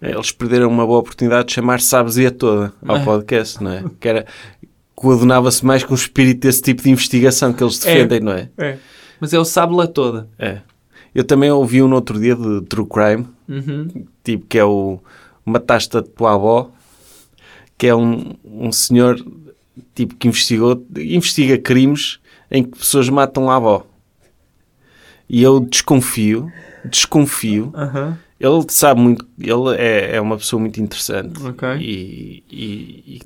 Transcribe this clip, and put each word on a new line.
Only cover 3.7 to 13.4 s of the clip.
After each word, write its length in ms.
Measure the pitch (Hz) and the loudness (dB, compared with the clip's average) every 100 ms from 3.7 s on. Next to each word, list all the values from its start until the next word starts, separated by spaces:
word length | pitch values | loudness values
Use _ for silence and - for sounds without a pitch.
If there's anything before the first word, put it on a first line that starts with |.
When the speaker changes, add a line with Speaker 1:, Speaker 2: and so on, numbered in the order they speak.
Speaker 1:
é? 120 | 92 95 - | -8 -10 -6
Que 80 | 117 | -4
era, 180 | 110 110 - - - - _ _ - | -4 -6 -14 -20 -20 -20 _ _ -2
coadunava-se 720 | 127 123 123 127 123 - 131 | 2 4 4 4 2 2 2
mais 180 | 131 | 2
com 100 | 127 | 0
o 40 | 131 | -4
espírito 440 | - - 131 123 | -2 2 2 2
desse 200 | 135 131 | 0 0
tipo 200 | - 123 | 0 0
de 100 | 135 | 2
investigação 600 | 127 - 120 131 127 131 | 2 2 2 2 2 0
que 100 | 120 | 0
eles 220 | 120 - 170 | -2 -2 2
Speaker 2:
É. 80 | |
Speaker 1:
defendem, 260 | 156 117 117 | 2 4 0
não 100 | 107 | -2
é? 180 | 92 123 - | -6 -8 -8
Speaker 2:
É. 200 | 147 135 - - - _ | -8 -8 -16 -20 -20 _
Mas 140 | 151 | -2
é 60 | 165 | 0
o 40 | |
Sábula 420 | 165 185 170 180 170 | 0 0 2 2 0
Toda. 440 | 151 123 113 107 - | 0 -2 -4 -10 -10
Speaker 1:
É. 200 | 110 101 - _ _ _ _ | -8 -8 -14 _ _ _ _
Eu 120 | 127 120 | -4 2
também 260 | 135 143 | 4 4
ouvi 300 | 143 120 127 | 2 2 4
um 80 | 131 | 4
no 60 | 131 | 2
outro 220 | 123 107 | 0 -2
dia 140 | 117 120 | 0 0
de 240 | 113 104 92 | -2 -4 -4
True 180 | 104 95 | -6 -4
Crime, 400 | 110 104 110 123 _ | 0 2 0 -4 _